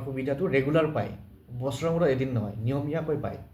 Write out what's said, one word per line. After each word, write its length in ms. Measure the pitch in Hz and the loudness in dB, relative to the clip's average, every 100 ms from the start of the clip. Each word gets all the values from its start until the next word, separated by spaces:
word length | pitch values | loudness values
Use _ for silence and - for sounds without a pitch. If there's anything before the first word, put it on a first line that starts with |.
| 127 | -4
সুবিধাটো 380 | 131 131 139 185 | -4 -2 0 2
ৰেগুলাৰ 400 | 131 135 156 156 | 2 4 4 2
পায়, 180 | 127 104 - - - - 123 | 0 -4 -6 -16 -20 -14 -6
বছৰৰ 300 | 131 139 165 | -4 -2 0
মূৰত 140 | 165 165 127 | 4 4 4
এদিন 140 | 131 | 2
নহয়, 220 | 120 104 104 113 | 0 -2 -2 -2
নিয়মীয়াকৈ 520 | 139 147 160 156 143 95 | 0 0 -2 0 -2 -2
পায়। 140 | - - | -6 -12